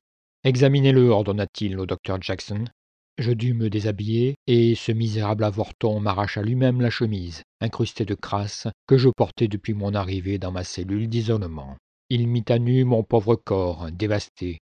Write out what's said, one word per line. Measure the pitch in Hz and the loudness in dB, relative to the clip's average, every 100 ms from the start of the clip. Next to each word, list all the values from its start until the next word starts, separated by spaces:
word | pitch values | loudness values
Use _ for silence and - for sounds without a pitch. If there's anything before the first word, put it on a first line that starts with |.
| _ _ _ _ | _ _ _ _
Examinez-le », | 131 123 139 139 135 131 123 | 0 4 4 6 6 6 6
ordonna-t-il | 104 101 101 98 - 104 95 | 6 2 -2 -4 -4 -6 -4
au | 92 | -4
docteur | 92 - 95 | -6 -6 -6
Jackson. | - 95 - 104 113 - _ _ _ - | -6 -8 -6 -6 -6 -10 _ _ _ -6
Je | 120 | -2
dus | 117 120 | 0 0
me | 117 110 | 0 0
déshabiller, | 104 107 101 107 113 123 143 - | 0 -2 -4 -2 0 0 -2 2
et | 120 117 113 | 4 4 2
ce | - | 0
misérable | 113 113 107 104 107 | -2 -2 -2 -2 0
avorton | 107 101 107 - 117 107 | 0 -2 -6 -2 -2 0
m'arracha | 104 95 101 - | 0 -2 -2 -2
lui-même | 104 127 131 123 | -2 2 2 2
la | 120 | 0
chemise, | - 117 104 87 82 - _ | 0 -2 -2 -6 -12 -18 _
incrustée | 113 - 113 - | -6 -2 -4 -2
de | 101 | -4
crasse, | 101 - 101 101 - 117 - - | -4 -4 -4 -4 -8 -10 -10 2
que | 135 | 4
je | 127 | 6
portais | - 113 - 113 | 4 0 0 -2
depuis | 101 - | -2 -6
mon | 104 101 | -4 -2
arrivée | 101 92 95 92 101 | -2 -2 -4 -4 -4
dans | 92 | -4
ma | 90 | -6
cellule | 90 - 92 104 113 | -8 -8 -6 -4 -2
d'isolement. | 117 110 110 92 78 67 67 _ _ _ | -2 0 -2 -2 -8 -14 -16 _ _ _
Il | 123 117 | -2 0
mit | 120 107 | 0 0
à | 117 | 0
nu | 117 127 | 2 2
mon | 127 117 | 4 2
pauvre | 110 117 104 | 2 2 2
corps, | 117 - 98 90 82 85 | 0 0 -2 -2 -4 -8
dévasté, | 87 107 104 - _ 90 85 _ | -6 -2 -2 -4 _ -10 -10 _